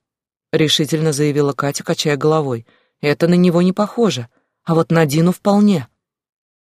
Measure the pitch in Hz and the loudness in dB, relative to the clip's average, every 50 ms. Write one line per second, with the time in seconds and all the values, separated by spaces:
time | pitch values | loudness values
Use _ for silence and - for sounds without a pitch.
0 | _ _ _ _ _ _ _ _ _ _ - 160 156 147 - - 160 131 165 156 | _ _ _ _ _ _ _ _ _ _ -2 0 0 0 0 -2 -2 -2 -2 -2
1 | 156 160 151 131 151 151 139 147 143 139 139 - - 143 143 - - - 165 - | -2 -2 -2 0 -2 0 0 0 0 -2 -2 -4 -6 -6 -6 -6 -6 -6 -6 -4
2 | - 156 147 139 143 156 156 160 151 139 123 113 117 _ _ _ _ _ _ _ | -2 -2 -2 0 0 0 0 0 0 -2 -6 -8 -10 _ _ _ _ _ _ _
3 | - 147 147 - - 165 175 180 180 180 160 175 180 185 185 - 214 196 - - | -2 -2 0 0 2 2 4 4 4 4 4 2 2 2 0 -2 -4 -4 -2 -2
4 | 240 196 135 123 117 - _ _ _ _ _ _ _ - 165 160 160 - 165 165 | 0 0 -2 -4 -8 -12 _ _ _ _ _ _ _ -2 0 0 0 2 2 2
5 | 165 147 135 160 165 175 180 - - 202 202 202 208 208 196 160 117 - _ _ | 2 2 2 0 0 0 0 -2 -2 0 2 4 4 2 2 0 -4 -10 _ _
6 | _ _ _ _ _ _ _ _ _ _ _ _ _ _ _ _ | _ _ _ _ _ _ _ _ _ _ _ _ _ _ _ _